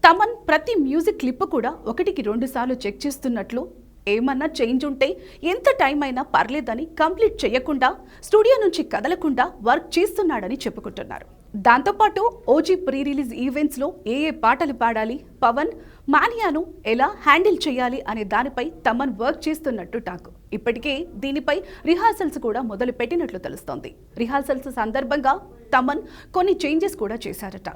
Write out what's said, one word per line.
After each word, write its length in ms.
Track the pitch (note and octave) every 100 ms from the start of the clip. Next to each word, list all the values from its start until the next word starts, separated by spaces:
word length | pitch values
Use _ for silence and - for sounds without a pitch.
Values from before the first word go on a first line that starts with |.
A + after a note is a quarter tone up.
| E4
తమన్ 400 | F4+ G#4 A#4 -
ప్రతి 260 | D#4 D#4
మ్యూజిక్ 440 | A4 C4+ D4 E4+ G#4+
క్లిప్ 260 | C4 B3+
కూడా 340 | F#4+ C#4+ A#3 D#4+ -
ఒకటికి 360 | A3+ F4+ E4
రెండు 240 | G#3 A3 B3+
సార్లు 280 | C4 B3+ B3+ G3+
చెక్ 200 | G3+ C#4+
చేస్తున్నట్లు, 800 | C#4 C4+ A#3 F#3+ A#3 F4 - - - -
ఏమన్నా 380 | G#3 B3+ C4 D#4
చేంజ్ 380 | D#4+ A#3 B3+
ఉంటే 320 | D4 C4+ C#4 F#4+ - -
ఎంత 260 | D#4 G#4 - C5+
టైమ్ 220 | C#4+ D4
అయినా 200 | C#4+ B3+
పర్లేదని 640 | C#4+ - - C#4 B3+ A3+
కంప్లీట్ 600 | D#4+ - D#4+ F#4 A4+ -
చేయకుండా 520 | A3 A#3+ B3+ C#4+ C4 F#4+ - -
స్టూడియో 340 | - G#4+ G#4+ C5
నుంచి 180 | G#4 -
కదలకుండా 680 | - - A3 C#4 D#4+ B3+ D4+ -
వర్క్ 360 | A3 D4 - -
చేస్తున్నాడని 560 | F#4+ - F#4 B3+ F#3+
చెప్పుకుంటున్నారు. 720 | B3 A#3+ - G3+ - - F2 - - - G#3+
దాంతోపాటు 840 | G3 B3 F#4 G4+ G#4+ G#4 A4 - -
ఓజీ 260 | C#4 E4
ప్రీ 280 | F#4 D#4 C4+
రిలీజ్ 320 | C#4+ C#4 B3+
ఈవెంట్స్లో 600 | A3+ B3+ C4 D4 B3+ C#4+ - -
ఏ 80 |
ఏ 160 | B3+ D#4
పాటలు 420 | D#4 A3+ C4+ E4
పాడాలి, 480 | B3 A#3 A3 A3 C4+ - -
పవన్ 280 | A#3 A#3 E4 - - - -
మానియాను 580 | C#4+ G4 A#4 G#4 D4+ F4 - -
ఎలా 280 | A3+ C#4 G#4
హ్యాండిల్ 360 | - D4 F#4+ F4+ D#4
చేయాలి 360 | B3+ B3 C4 -
అనే 160 | A3
దానిపై 480 | G#3 G#3 B3+ C4+ C4+ D#4+ B3+
తమన్ 220 | A#3 C4+ G3
వర్క్ 320 | A#3+ D#4+ -
చేస్తున్నట్టు 500 | D#4 D#4 A3+ F3 -
టాక్. 280 | A3+ F3+ - - -
ఇప్పటికే 540 | G#3+ A#3 A3+ D4 C4+ F4
దీనిపై 480 | G3+ C4+ C#4 D4+ D#4 F#4 - -
రిహార్సల్స్ 520 | F4 A4 G#4 E4 C#4
కూడా 220 | A#3 A3
మొదలు 320 | B3 G3 B3+
పెట్టినట్లు 460 | B3 A#3 E4+ D4+ F#3
తెలుస్తోంది. 560 | - - - C#3 - - - -
రిహార్సల్స్ 520 | A#3 C#4 C#4 C4+ C4+
సందర్భంగా 680 | B3+ A3 A3+ C4 C#4+ C4 F4 - - - C4
తమన్ 240 | B3+ D4 G#4+ - -
కొన్ని 180 | F#4 F#4
చేంజెస్ 440 | F#4+ C#4+ D#4 G4 -
కూడా 220 | G3+ A3 -
చేశారట. 440 | - G3 F#3+ F3